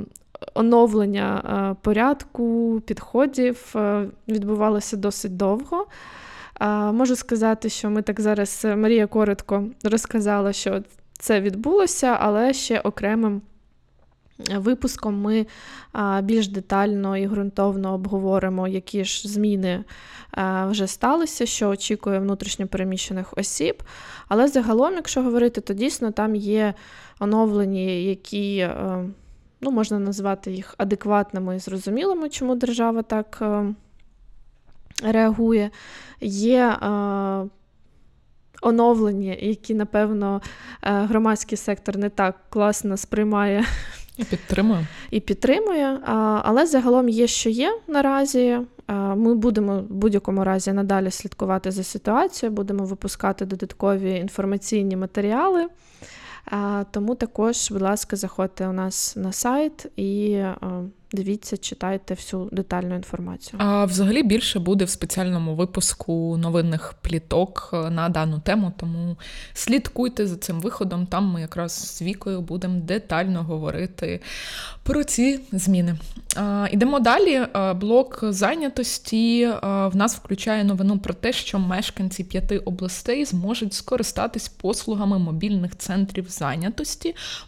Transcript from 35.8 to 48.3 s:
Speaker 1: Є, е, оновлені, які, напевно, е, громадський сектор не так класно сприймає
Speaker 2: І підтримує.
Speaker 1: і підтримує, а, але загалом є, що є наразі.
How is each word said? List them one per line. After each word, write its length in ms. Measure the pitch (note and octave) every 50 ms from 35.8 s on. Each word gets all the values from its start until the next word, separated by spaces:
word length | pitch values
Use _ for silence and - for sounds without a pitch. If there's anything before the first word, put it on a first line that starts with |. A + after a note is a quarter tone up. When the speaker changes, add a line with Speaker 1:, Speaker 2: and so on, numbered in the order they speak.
| - - - - - - - -
Speaker 1:
Є, 560 | - G#3 G3 G3 G#3+ A#3 B3+ B3+ B3 A#3+ G#3 -
е, 640 | - G3+ G#3 G#3 G3+ G3+ G3 G3 G3 G3 G3 G3 F#3+ G3+ - _ _ _ _ _ - - _ _ - - _ _ _ _ _ - _ _ - -
оновлені, 760 | - A#3+ A#3 A#3 A#3 A#3+ A#3 A3 A3 G#3 G3+ G3 G3 F#3+ F#3 -
які, 320 | - G#3 A3 G#3 - - A3
напевно, 680 | G#3+ G#3 G3+ - G#3 G#3+ G#3 A3 G3+ G3+ G3 G3 G3 - - - - - - - -
е, 80 | - - G3+ G3+
громадський 580 | G#3 G#3 A3 A3 A3 A3 G#3+ G#3 - - A3 G3+
сектор 380 | - - G3+ - - - G3 G3
не 100 | G3+ G#3
так 260 | - - G3 F#3 F#3+ - - -
класно 460 | - G#3+ G#3 G#3 G#3 - - G3+ F#3+
сприймає 680 | G3 - - - G#3+ G#3+ G#3+ G#3 G3+ G3+ G3+ G3 G#3 A#3 - - - - - - - - - -
Speaker 2:
І 80 | - A3+
підтримує. 640 | - - F3 - - F#3 F#3 G3+ A3 G#3+ E3+ D#3+ - - - - -
Speaker 1:
і 100 | - G#3+
підтримує, 800 | - - G3+ - - B3 C#4 G#4 A4+ G#4 F4+ D#4 C#4 C4+ C4+ C4+ C4+
а, 340 | - A3 A3 A3 G#3+ G#3+ G#3 -
але 220 | - A3 C4 E4
загалом 420 | E4 D4 C4 A#3+ B3+ B3 B3+ B3+ A#3+
є, 180 | A3 A3+ A#3+
що 240 | A#3 - - - A3+
є 280 | A3 A#3 C#4 F#4 A4+ A4+ - -
наразі. 720 | D4+ C#4+ C#4 C4+ C4+ C#4 C#4 C#4